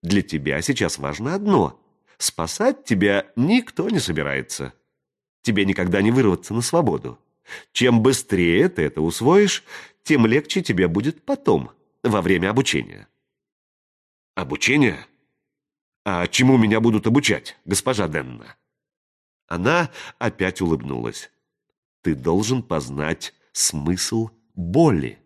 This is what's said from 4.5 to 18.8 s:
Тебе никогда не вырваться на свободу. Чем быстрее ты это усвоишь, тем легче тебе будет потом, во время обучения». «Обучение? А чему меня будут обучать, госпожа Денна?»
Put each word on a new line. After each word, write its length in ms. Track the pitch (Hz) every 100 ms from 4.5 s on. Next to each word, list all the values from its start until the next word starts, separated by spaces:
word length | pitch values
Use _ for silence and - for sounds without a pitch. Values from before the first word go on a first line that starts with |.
| - 67 _ _ _ _ _ _ _
Тебе 240 | - 107 98
никогда 360 | 95 90 98
не 100 | 104
вырваться 420 | 123 113 87 -
на 80 | 110
свободу. 560 | 120 170 135 69 64 60 _ _ _ - _
Чем 300 | - 123 120
быстрее 680 | 113 131 - 92 85 87 175
ты 140 | 175
это 180 | 73 76
усвоишь, 640 | 80 - 117 190 202 - _ - - _
тем 240 | - 147 113
легче 340 | 127 147 98
тебе 260 | 85 92 90
будет 360 | 87 131 165
потом, 480 | - 277 - 85 58 _ _ _
во 180 | 127 104
время 300 | 87 92 95
обучения». 560 | 113 127 - 53 50 - _ _ _ _ _ _ _ _ _ _ _ _ -
«Обучение? 720 | 78 76 - 143 127 78 - _ _ _ _ _ _ _ _ _ -
А 220 | 90 90
чему 300 | - 131 131
меня 220 | 110 113
будут 280 | 117 107 110
обучать, 500 | 127 147 87 - - -
госпожа 420 | 98 - 113 87
Денна?» 480 | 76 64 60 57 - _ _